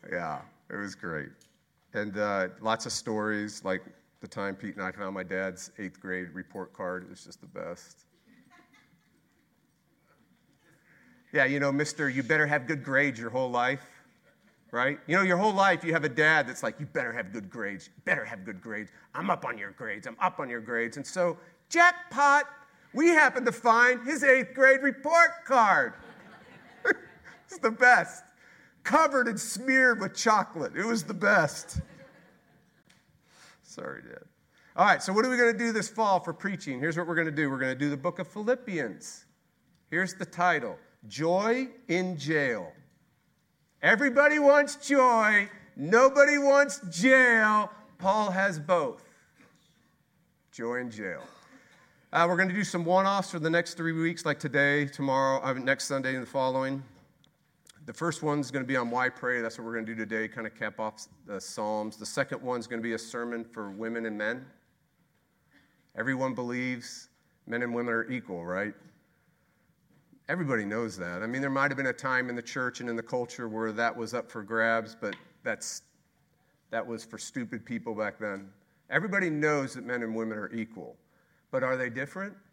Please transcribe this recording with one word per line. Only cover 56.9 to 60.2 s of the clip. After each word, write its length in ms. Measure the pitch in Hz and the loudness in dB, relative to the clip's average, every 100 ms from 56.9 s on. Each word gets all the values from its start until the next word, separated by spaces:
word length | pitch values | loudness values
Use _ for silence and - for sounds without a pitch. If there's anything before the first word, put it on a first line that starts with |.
| - _ _ _ _ _ _ _ - 147 | -20 _ _ _ _ _ _ _ -20 -18
The 80 | |
first 300 | 110 170 - | -6 -4 -2
one's 280 | 151 147 127 | -2 -2 -2
gonna 120 | 135 | -6
be 140 | 127 135 | -2 -2
on 120 | 120 | -2
why 200 | 123 127 | -2 -2
pray. 320 | - 123 123 | -2 -4 -2
That's 160 | 113 113 | -4 -8
what 80 | 113 | -8
we're 80 | |
gonna 120 | 117 107 | -8 -6
do 100 | 113 | -8
today, 340 | 104 110 | -4 -4